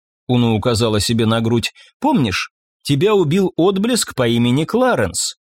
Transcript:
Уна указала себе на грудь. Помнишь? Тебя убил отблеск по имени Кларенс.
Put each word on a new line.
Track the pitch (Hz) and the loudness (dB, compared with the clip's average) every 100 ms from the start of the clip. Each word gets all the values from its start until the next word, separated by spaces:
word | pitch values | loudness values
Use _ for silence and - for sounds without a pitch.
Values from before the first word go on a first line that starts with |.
| _ _ - | _ _ -2
Уна | 123 117 | 0 2
указала | 107 123 113 117 107 | 2 0 0 0 0
себе | - 117 110 | 0 0 2
на | 113 | 0
грудь. | 113 117 - - - _ | 0 0 -2 -10 -20 _
Помнишь? | 277 262 117 - - _ _ _ | 0 0 0 -2 -8 _ _ _
Тебя | - 143 190 | -4 0 2
убил | 208 156 180 185 - | 2 2 0 -2 0
отблеск | 175 190 226 247 - - | 0 0 -2 -2 -4 -2
по | 120 | 0
имени | 117 120 127 | 2 2 0
Кларенс. | 160 220 254 196 95 - - - | 0 0 0 0 -2 -4 -8 -10